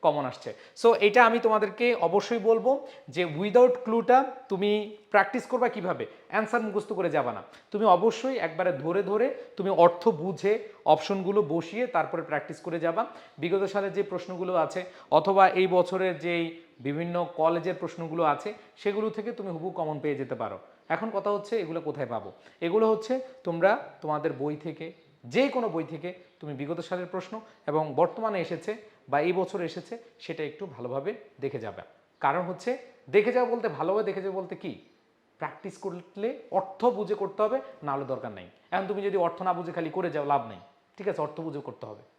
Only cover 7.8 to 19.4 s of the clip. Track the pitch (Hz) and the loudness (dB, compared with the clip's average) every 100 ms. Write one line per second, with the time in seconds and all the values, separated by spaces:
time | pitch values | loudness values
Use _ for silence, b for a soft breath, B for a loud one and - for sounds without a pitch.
7.8 | 214 180 214 226 262 262 165 156 180 175 | 6 6 6 2 -4 -2 -4 0 0 0
8.8 | 151 180 185 208 254 - B - 196 180 | -2 -2 0 2 0 -2 B -6 -2 8
9.8 | 170 170 233 175 175 190 196 220 - B | 8 8 2 2 -2 -2 0 0 -2 B
10.8 | - 156 - 196 185 202 170 165 - 202 | 4 4 4 -2 0 2 2 0 -4 -4
11.8 | 247 180 151 170 156 151 - 156 - 170 | -2 0 0 -4 -2 -4 -4 -12 -6 -2
12.8 | 165 170 240 B B - 160 196 190 202 | 0 0 -4 B B -6 0 0 0 0
13.8 | 196 175 202 180 180 180 180 180 151 185 | -2 -2 -2 -4 -6 -6 0 0 0 -2
14.8 | 180 B B 151 156 196 190 175 185 180 | -8 B B 4 6 8 8 8 4 4
15.8 | 175 190 185 165 165 170 165 165 - _ | 4 2 0 -2 -2 -2 -2 -6 -20 _
16.8 | 127 143 170 175 175 - 160 170 170 180 | -6 -4 -2 -2 -4 2 2 2 -2 -4
17.8 | 165 - 165 160 160 143 208 - B _ | -6 -8 -8 0 2 2 -2 -12 B _
18.8 | 208 202 214 214 214 233 | -4 -2 -2 -4 -8 -8